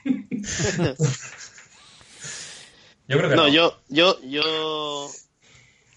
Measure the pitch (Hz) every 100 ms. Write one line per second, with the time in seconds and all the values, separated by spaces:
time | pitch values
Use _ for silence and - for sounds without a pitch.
0 | 277 214 - 208 202 - 208 165 156 131
1 | 147 131 - - - - - - - -
2 | - - - - - - - _ - _
3 | - 135 165 156 147 156 165 - - 143
4 | 180 - 131 147 156 156 156 156 151 147
5 | 143 - _ _ _ _ _ _ _